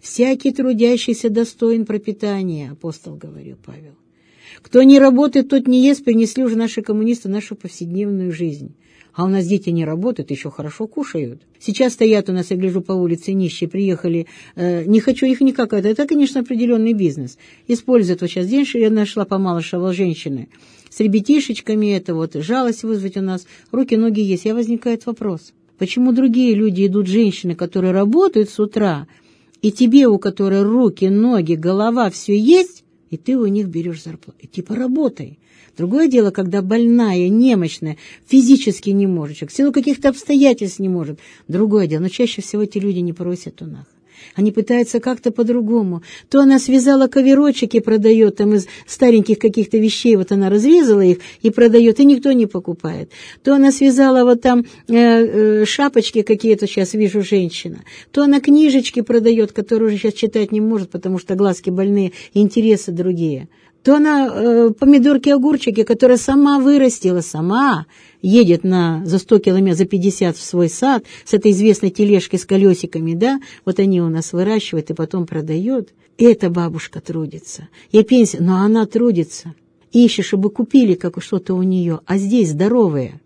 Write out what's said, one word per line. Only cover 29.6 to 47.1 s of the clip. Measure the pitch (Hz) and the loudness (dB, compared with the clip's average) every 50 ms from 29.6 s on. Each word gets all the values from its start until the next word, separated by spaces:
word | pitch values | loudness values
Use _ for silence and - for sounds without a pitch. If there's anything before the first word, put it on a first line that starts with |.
и | - 214 | -4 -4
тебе, | 208 - 254 233 226 285 277 | 0 2 0 4 6 6 6
у | 247 208 196 | 6 2 2
которой | 202 202 190 - 202 196 190 196 202 | -2 -4 -4 -4 -4 -2 0 0 0
руки, | 202 226 247 254 208 - - 190 | 0 0 2 0 0 0 0 -2
ноги, | 190 196 202 220 240 254 208 170 160 170 | 0 0 2 2 2 0 0 0 -2 -4
голова, | 156 156 175 185 196 208 226 233 254 240 196 | -2 -2 -2 -2 0 -2 -2 0 0 -2 -2
всё | 175 - - - 202 | -4 -8 -6 -2 -2
есть, | 208 214 247 330 370 370 359 - _ _ _ _ _ _ _ | 0 4 4 4 4 2 0 -6 _ _ _ _ _ _ _
и | - 156 | -16 -12
ты | _ - 254 | _ -4 -2
у | 262 233 | -2 0
них | 202 196 208 214 | -2 -2 -2 -4
берёшь | 185 165 165 170 175 170 156 - | -4 -6 -8 -8 -8 -10 -12 -14
зарплату. | 165 160 - _ - - _ | -18 -18 -18 _ -20 -20 _
И | - | -20
типа | 135 _ - 175 - 208 | -18 _ -14 -10 -10 -8
работай. | 233 254 254 254 285 311 254 - - 151 131 147 _ _ _ _ _ _ _ _ | -6 -4 -4 -2 -2 -2 -2 -4 -6 -16 -16 -18 _ _ _ _ _ _ _ _
Другое | _ 165 180 208 285 320 311 | _ -6 -4 0 0 0 2
дело, | 254 247 214 202 | 2 2 2 2
когда | 190 202 190 185 175 202 190 | 0 -4 -6 -4 -4 -4 -4
больная, | 185 214 233 233 233 233 240 233 214 185 180 180 180 | -2 -2 0 2 2 2 2 2 0 0 0 0 0
немощная, | 202 220 247 262 240 196 175 160 - - - 156 151 - - - - - _ | 2 2 2 2 2 0 0 -4 -6 -8 -10 -10 -10 -12 -16 -20 -20 -20 _
физически | _ - 269 254 233 269 - - 220 190 - - 202 | _ 2 4 6 6 4 4 4 -2 -4 -4 -4 -4
не | 196 196 202 | -2 0 0
может, | 196 185 170 151 143 151 | 0 -2 -4 -6 -8 -12
человек | - - 151 - | -14 -14 -14 -4
в | |
силу | - 277 285 | -2 -2 0
каких-то | 240 294 240 294 277 - - 277 | 0 -2 -2 -2 -4 0 0 -2
обстоятельств | 254 - - - 294 277 277 277 247 233 208 190 185 - | -2 -2 -4 -2 2 4 4 4 2 2 -4 -10 -8 -6
не | 196 190 | -6 -4
может. | 185 175 160 139 151 151 _ - - _ _ | -4 -4 -6 -8 -12 -14 _ -20 -20 _ _
Другое | _ 151 185 214 220 202 214 190 | _ -2 -2 0 2 2 0 0
дело, | 165 156 156 | 0 -2 -4
но | 170 185 | -4 -6
чаще | - - 247 233 - - | -2 -2 -2 -2 -2 -8
всего | 196 - - 208 214 | -12 -8 -6 -6 -6
эти | 208 - 208 | -4 -6 -6
люди | 190 202 190 180 | -4 -4 -4 -4
не | 175 175 165 | -4 -6 -6
просят | 175 180 175 180 175 - 165 - _ | -8 -8 -8 -8 -8 -10 -18 -18 _
у | 165 | -18
нас. | 160 151 135 139 _ _ _ _ _ _ _ - - _ | -18 -18 -18 -20 _ _ _ _ _ _ _ -20 -18 _
Они | - 196 214 | -2 -2 -2
пытаются | 208 226 208 - 240 240 240 233 - 240 | 0 -2 -2 0 0 0 0 0 -2 -6
как-то | 233 254 254 233 _ 247 | -4 -4 -8 -4 _ -6
по-другому. | - - 240 220 240 247 233 208 226 233 214 185 175 170 170 - - - _ _ | -2 -2 -2 -2 0 -2 -2 -2 -2 -2 -2 -2 -6 -8 -10 -16 -20 -20 _ _
То | - 269 | 2 4
она | 277 269 269 262 | 4 6 4 4
связала | 262 - 247 269 240 269 277 269 269 | 2 2 2 2 4 4 4 4 2
коверочек | 262 | 2